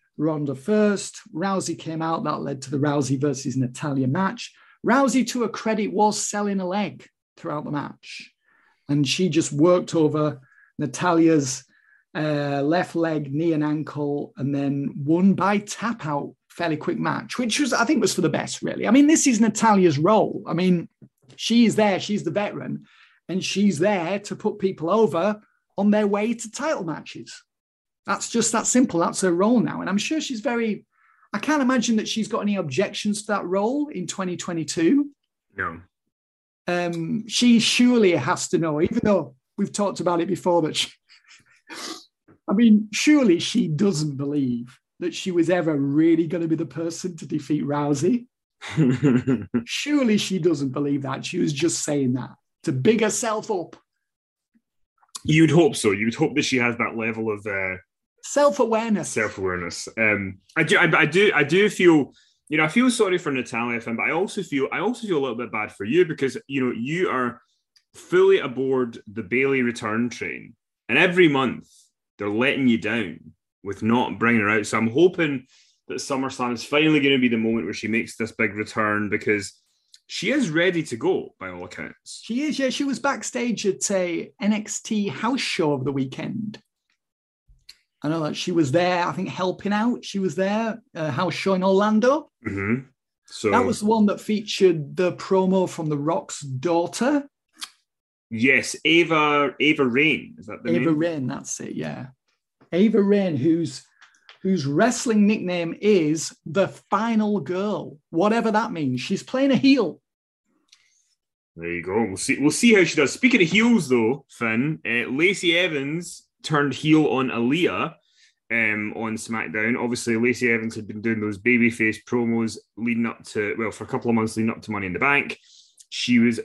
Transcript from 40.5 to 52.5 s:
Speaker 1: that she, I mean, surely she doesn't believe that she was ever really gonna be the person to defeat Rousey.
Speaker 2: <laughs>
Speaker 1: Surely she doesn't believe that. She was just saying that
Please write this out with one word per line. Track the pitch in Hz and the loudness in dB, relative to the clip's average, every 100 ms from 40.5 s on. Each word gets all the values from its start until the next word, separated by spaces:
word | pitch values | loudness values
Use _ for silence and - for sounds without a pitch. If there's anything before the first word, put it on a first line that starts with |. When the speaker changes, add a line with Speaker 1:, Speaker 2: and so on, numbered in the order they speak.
| 175 | 2
Speaker 1:
that | 156 - | 2 -2
she, | - - _ _ _ - _ _ - - - - - _ _ _ - | -6 -8 _ _ _ -20 _ _ -20 -14 -14 -14 -18 _ _ _ -2
I | |
mean, | 196 233 214 214 | 4 6 6 4
surely | - 302 294 226 339 | 0 4 6 6 2
she | - - 175 | 0 -2 0
doesn't | 147 202 151 156 135 | 2 0 0 -2 -4
believe | 143 147 131 120 120 - _ - | -4 -2 -2 -2 -6 -18 _ -8
that | 175 | -8
she | - 196 | -6 -2
was | 175 160 | 2 2
ever | 180 160 143 | 2 2 0
really | 139 147 165 160 165 | 2 4 4 4 2
gonna | 175 165 | -2 -2
be | 160 | -2
the | 165 | -4
person | 165 165 165 180 160 | -6 -8 -6 -10 -10
to | 143 | -6
defeat | 156 139 151 139 | -6 -2 -2 -2
Rousey. | 147 147 135 175 240 - _ _ _ | -2 0 0 2 0 -2 _ _ _
Speaker 2:
<laughs> | - - 127 127 143 123 127 117 101 120 233 | -4 2 2 4 4 4 2 -2 -2 -4 -4
Speaker 1:
Surely | - 285 294 240 208 | -6 -2 2 2 2
she | - 190 | 0 0
doesn't | 170 147 139 | 0 0 -2
believe | 139 143 139 | -2 -2 -2
that. | 131 139 - | -4 -6 -6
She | 175 | -2
was | 165 | -2
just | 139 165 - | 0 0 0
saying | - 147 131 | -2 0 0
that | 127 127 - _ | -2 -6 -16 _